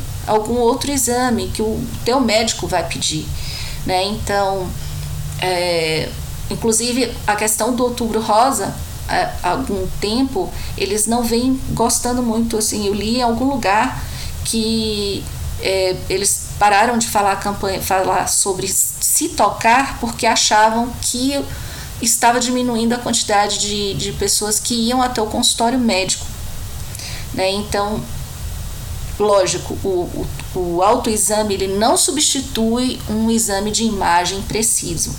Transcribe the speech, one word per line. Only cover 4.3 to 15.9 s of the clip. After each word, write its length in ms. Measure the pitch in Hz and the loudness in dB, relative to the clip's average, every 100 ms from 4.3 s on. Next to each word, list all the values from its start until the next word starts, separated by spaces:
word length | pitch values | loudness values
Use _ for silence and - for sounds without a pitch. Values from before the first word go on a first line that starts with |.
| 202 196 196 180 - - - - - - - | 0 2 0 -2 -6 -6 -6 -6 -4 -6 -4
é, 680 | - 180 180 170 160 156 - - - - - | -2 0 2 2 2 0 -2 -6 -8 -6 -6
inclusive 640 | 202 233 226 240 247 233 - - | -2 0 2 2 0 0 -2 0
a 80 | |
questão 400 | 208 214 - 226 | 0 0 0 0
do 80 | 240 | 2
Outubro 380 | 247 240 226 220 | 0 0 -2 0
Rosa, 520 | 220 214 262 240 196 - - - - 170 170 - | 2 4 4 2 -2 -4 -8 -8 -4 -2 0 -2
há 80 | 175 | -2
algum 380 | 180 - 196 190 - | -2 -2 -2 -2 -2
tempo 500 | 202 233 269 196 165 - - - | 0 0 0 0 -4 -4 -6 -2
eles 300 | 190 214 214 | -2 0 2
não 160 | 233 | 2
vêm 360 | 226 233 262 262 - | 2 2 2 0 0
gostando 520 | - 233 - 240 247 | 0 2 2 0 0
muito, 340 | 240 226 233 220 | 0 2 0 0
assim, 300 | 226 208 202 | -2 -2 0
eu 80 | |
li 240 | 208 214 247 | 0 0 2
em 40 | |
algum 240 | 240 226 269 | 2 2 2
lugar 540 | 277 190 208 262 - - - - - | 2 2 4 2 -2 -6 -6 -6 -6
que, 800 | - 226 220 226 220 208 202 190 - - - - | -2 0 0 0 0 -2 -2 -4 -6 -6 -6 -4
é, 360 | - 190 185 | 0 2 2